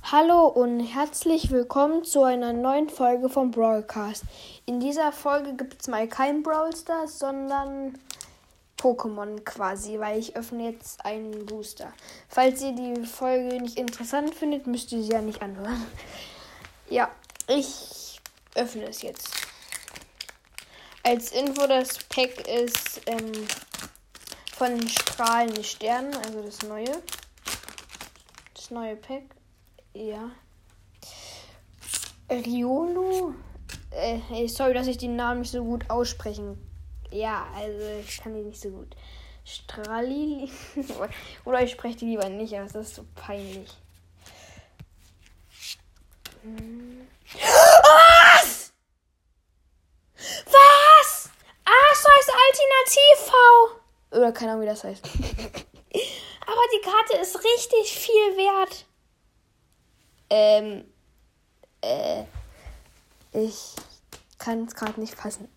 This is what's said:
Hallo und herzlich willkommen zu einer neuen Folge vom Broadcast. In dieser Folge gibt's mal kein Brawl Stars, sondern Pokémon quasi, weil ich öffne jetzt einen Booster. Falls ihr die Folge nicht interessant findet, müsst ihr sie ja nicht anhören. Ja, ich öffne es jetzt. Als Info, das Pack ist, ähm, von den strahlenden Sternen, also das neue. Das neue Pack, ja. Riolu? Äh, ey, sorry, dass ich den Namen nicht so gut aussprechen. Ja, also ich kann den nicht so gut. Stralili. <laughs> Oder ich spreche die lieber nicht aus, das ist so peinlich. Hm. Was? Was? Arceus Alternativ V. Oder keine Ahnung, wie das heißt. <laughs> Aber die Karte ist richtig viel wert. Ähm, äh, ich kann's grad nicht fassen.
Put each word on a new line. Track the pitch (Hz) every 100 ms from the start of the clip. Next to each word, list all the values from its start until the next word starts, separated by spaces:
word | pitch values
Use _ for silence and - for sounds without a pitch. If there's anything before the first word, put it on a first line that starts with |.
| - 285
Hallo | 330 349 320
und | 247 247 240
herzlich | 233 247 302 - 339 320 -
willkommen | 262 247 277 294 320
zu | 330 285
einer | 262 247 240
neuen | 233 254 277 302
Folge | - 254 247 254
vom | 277 254
Broadcast. | 226 226 220 214 226 208 208 - - - -
In | - 240
dieser | 262 285 311
Folge | 294 285 285 285
gibt's | 262 262 - -
mal | 220 226
kein | - 269 294
Brawl | 302 311 320 330
Stars, | - 330 311 311
sondern | 277 269 269 277 277 277 269 269 262 - - _ _ _ _ -
Pokémon | 262 233 226 208 208 214
quasi, | 214 - 190 196 208 214
weil | 214 214
ich | 226 233
öffne | 233 233 233
jetzt | 226 - -
einen | 196 220 220 214 208
Booster. | 214 208 - - - - - _
Falls | - 262 262
ihr | 269 240
die | 247 240
Folge | 233 - 254 254 247 247
nicht | 247 233
interessant | 247 - 233 277 294 302
findet, | 302 294 269
müsst | 240 -
ihr | 233
sie | 214
ja | 226
nicht | 214 214
anhören. | 202 196 196 240 226 - - - - - - - - _ -
Ja, | 247 240 - _ - -
ich | 277 262 - - - - - - _ _
öffne | - 240 226
es | 208 220
jetzt. | 233 - - - - - - - - - - _ - - _ - - - - -
Als | 240 240 233
Info, | 226 277 277 277
das | 262 254 - -
Pack | - 254 254 -
ist, | 233 240 226 - - -
ähm, | 226 220 220 214 - - - - _ _ - - - - -
von | 254 240
den | 226
strahlenden | 226 - - 226 233 233 214
Sternen, | 208 - 214 240 269 277
also | 220 220
das | 208 208
neue. | 214 214 233 311 349 - - _ - - - - - - - _ _ - _
Das | - -
neue | 233 226
Pack, | 214 - 269 269 _ _ _ _ _ _
ja. | 202 214 214 226 247 _ _ _ _ _ _ - - - - - - _ _ - - - - _
Riolu? | 247 233 240 240 269 339 349 370 381 359 269 - - - - -
Äh, | - 208 233 226
ey, | 233 233
sorry, | - 269
dass | 247 262
ich | 240
den | 247
Namen | 240 240 247
nicht | 240
so | 247
gut | 233 240 -
aussprechen. | 233 240 - 220 208 208 196 - - - - -
Ja, | 202 220 208 -
also | 202 214 208 208 208
ich | 202 -
kann | 226
den | 220 208
nicht | 214
so | 202
gut. | 190 - - - - - -
Stralili. | - - - - 214 220 247 277 302 285 269 - -
<laughs> | - 269 - 214 - - -
Oder | - 247
ich | 247
spreche | - 240 233
die | 233
lieber | 220 196
nicht | 196 220 208
aus, | 196
das | 214 220
ist | -
so | -
peinlich. | - - 202 196 190 190 - _ _ _ _ - - - - - _ - _ _ _ _ _ _ - - - _ _ _ _ - -
Hm. | 220 220 226 233 240 247 254 _ _
Was? | - - 587 659 659 294 311 330 339 - - - - - _ _ _ _ _ _ _ _ _ _ _ _ _ _ _
Was? | - 640 - 554 554 571 587 622 554 - - - - _
Arceus | - 466 571 587 587 571 539 494 523
Alternativ | 539 554 539 508 - 554 539 -
V. | 508 480 480 453 - _ _ _ -
Oder | 240
keine | 233 226
Ahnung, | 220
wie | 214
das | 214
heißt. | 196 196
<laughs> | - - - - 220 - - - _ - 539 - - - -
Aber | 453 480 440
die |
Karte | 415 427 453 403
ist | 370 370
richtig | 453 480 - 453 427 -
viel | - 440 415 381
wert. | 392 392 381 - - _ _ _ _ _ _ _ _ _ _ _ _ _ _
Ähm, | 214 214 214 214 196 - _ _ _ _ _ _ _ _ _
äh, | 110 127 - 214 214 - - - - - _ _ _ _ _
ich | - 220 208 - - - _ _ - _ _
kann's | - 226 233
grad | - 214 220
nicht | 220
fassen. | - 214 214 202